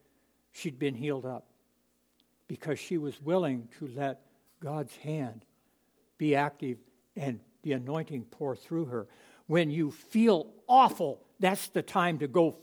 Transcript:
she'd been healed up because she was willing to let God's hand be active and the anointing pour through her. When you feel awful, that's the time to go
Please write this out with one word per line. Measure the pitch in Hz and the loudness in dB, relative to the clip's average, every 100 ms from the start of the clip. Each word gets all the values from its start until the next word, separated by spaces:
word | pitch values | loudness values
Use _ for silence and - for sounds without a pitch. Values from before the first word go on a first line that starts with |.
| _ _ _ _ _ | _ _ _ _ _
she'd | - 165 131 | -12 -10 -4
been | 143 | -4
healed | 117 147 135 | -2 -4 -4
up | 127 123 - _ _ _ _ _ _ _ _ _ - | -6 -10 -14 _ _ _ _ _ _ _ _ _ -14
because | 120 160 139 | -10 -6 -6
she | - 175 | -4 -6
was | 147 117 | -6 -6
willing | 147 185 156 123 113 - | -2 0 0 -4 -8 -14
to | 143 123 | -12 -6
let | 139 - _ _ _ _ | -6 -6 _ _ _ _
God's | 139 151 135 - | -8 -8 -8 -10
hand | 147 156 127 113 - _ _ _ _ _ _ - | -8 -6 -8 -10 -20 _ _ _ _ _ _ -4
be | 151 | 2
active | 143 147 - 135 117 _ _ _ - | 2 0 -4 -8 -8 _ _ _ -8
and | 139 110 - _ | -8 -8 -12 _
the | 156 | -4
anointing | 131 123 160 156 139 113 | -4 -4 -6 -6 -10 -10
pour | - 143 | -8 -6
through | 123 - 165 | -6 -6 -6
her. | 143 120 101 - - - - | -4 -6 -8 -14 -20 -18 0
When | 165 156 | 2 2
you | 151 147 | 0 -2
feel | - - 220 226 170 - - - | -6 -2 4 6 4 0 -8 6
awful, | 254 233 - 151 120 _ - | 8 8 4 -4 -4 _ 0
that's | 185 196 - | 0 0 -2
the | 175 | -4
time | - 190 175 151 | -2 2 2 0
to | 143 | 2
go | 175 160 - | 4 4 2